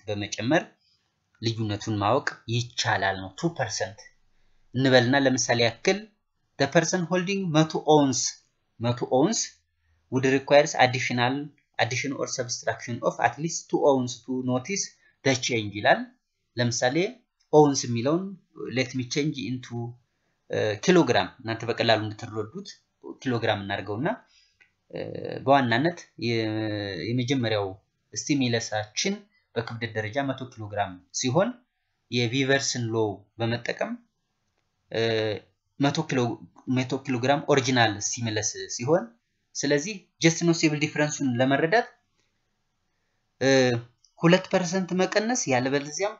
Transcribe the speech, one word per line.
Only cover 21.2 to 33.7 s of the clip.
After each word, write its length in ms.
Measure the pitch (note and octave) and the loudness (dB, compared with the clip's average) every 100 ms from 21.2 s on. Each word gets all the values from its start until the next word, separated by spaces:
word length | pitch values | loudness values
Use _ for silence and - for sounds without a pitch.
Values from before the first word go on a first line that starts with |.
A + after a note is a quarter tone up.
| F#2 - | 0 -6
እናንተ 260 | A2 A2+ A#2 | -8 -6 -4
በቀላሉ 340 | A2+ A#2 G#2+ | 0 2 2
እንድትረዱት 680 | G#2+ G#2 G#2 G#2+ G#2+ F3+ G3+ - _ _ - - | 0 -8 -10 -8 -10 -12 -16 -20 _ _ -18 -8
ኪሎግራም 400 | C3+ A#2+ A2 G#2 | -4 0 0 -2
እናድርገውና፣ 460 | G2 G2 G2 G#2 D#3+ B3 _ _ _ _ _ _ _ | -4 -6 -6 -4 -4 -4 _ _ _ _ _ _ _
እ፣ 60 | - - - - - | -10 -10 -8 -8 -4
በዋናነት 600 | A2 - B2 A#2 D#3+ F3+ - - | 4 4 4 2 2 -2 -10 -6
የ-፣ 240 | A#2 A#2 A2 G#2+ A2 G#2 G2+ F#2 | -2 0 -2 -2 -4 -4 -6 -6
የመጀመሪያው 640 | F2 A#2+ A#2+ C#3 A2+ G#2+ G2 F#2+ _ _ _ | -4 -2 0 0 0 0 -2 -8 _ _ _
ስቲሙለሳችን 1000 | G#2+ - D3 B2+ A#2 - G#2+ G#2 - G3 G#3 - _ _ - | -10 -2 0 0 0 -2 -6 -6 -4 -4 -4 -10 _ _ -8
በክብደት 360 | A#2+ A#2 A2+ | -8 -8 -6
ደረጃ 240 | G#2+ G#2+ B2+ | -6 -6 -4
መቶ 180 | C#3 B2+ B2 | -4 -6 -10
ኪሎ 160 | - G#2 | -14 -8
ግራም 240 | G2+ G2 F#2 _ | -4 -4 -8 _
ሲሆን 360 | - B2+ C#3+ A3 B3 _ _ _ _ _ | -6 0 2 0 -2 _ _ _ _ _
የቪቨርስን 720 | A#2+ A#2+ C3 C3 D3 A3 C3 A#2 | -2 0 0 2 2 0 -4 -2
ሎ 120 | A2 G#2+ G2 _ - | 0 -2 -4 _ -6
በመጠቀም፣ 560 | A#2 A#2+ - | -4 -2 -4